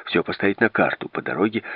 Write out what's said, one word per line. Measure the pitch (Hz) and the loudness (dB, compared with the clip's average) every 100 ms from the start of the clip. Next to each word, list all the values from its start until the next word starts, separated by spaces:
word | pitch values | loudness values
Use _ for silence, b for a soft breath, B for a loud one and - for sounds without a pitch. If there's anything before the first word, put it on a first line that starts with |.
| - | -2
все | 90 | 0
поставить | - 92 101 101 | 0 0 0 2
на | 113 | 2
карту. | - 73 - - | 4 2 0 -6
По | - | -8
дороге | - 64 107 110 B | -6 0 0 0 B